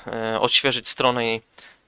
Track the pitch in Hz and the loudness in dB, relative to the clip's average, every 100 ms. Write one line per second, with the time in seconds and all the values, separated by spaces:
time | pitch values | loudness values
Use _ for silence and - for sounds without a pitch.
0 | - 117 113 113 123 - 139 120 - - | -10 -6 -4 0 2 2 2 0 0 2
1 | 131 123 117 113 - - - _ | 2 0 -2 -4 -8 -20 -20 _